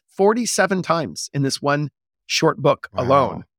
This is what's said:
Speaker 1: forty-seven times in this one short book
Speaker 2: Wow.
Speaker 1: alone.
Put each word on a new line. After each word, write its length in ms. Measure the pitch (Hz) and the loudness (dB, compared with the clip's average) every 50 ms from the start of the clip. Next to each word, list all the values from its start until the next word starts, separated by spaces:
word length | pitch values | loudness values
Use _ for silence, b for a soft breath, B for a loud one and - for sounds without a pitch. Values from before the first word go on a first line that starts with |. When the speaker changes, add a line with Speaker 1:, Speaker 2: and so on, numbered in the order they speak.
| _ _ | _ _
Speaker 1:
forty-seven 720 | _ - 196 202 220 240 240 208 - - 190 185 190 185 | _ 2 2 4 4 2 0 -2 0 0 0 0 0 -2
times 480 | 165 - 165 170 151 98 73 - - - - | 0 0 -2 -2 -2 -4 -8 -10 -14 -8 -4
in 100 | 143 139 | -2 -2
this 180 | 135 127 - | 0 -2 -2
one 280 | - 143 143 147 151 143 - _ _ _ _ _ _ | -2 0 0 0 -2 -4 -8 _ _ _ _ _ _
short 320 | _ - - - 160 - - | _ -2 0 0 0 0 2
book 320 | 127 147 127 - - - _ | 2 2 2 2 -2 -10 _
Speaker 2:
Wow. 100 | - 127 | -4 0
Speaker 1:
alone. 400 | 120 135 143 135 107 92 - - _ _ | 2 2 2 2 0 -4 -8 -14 _ _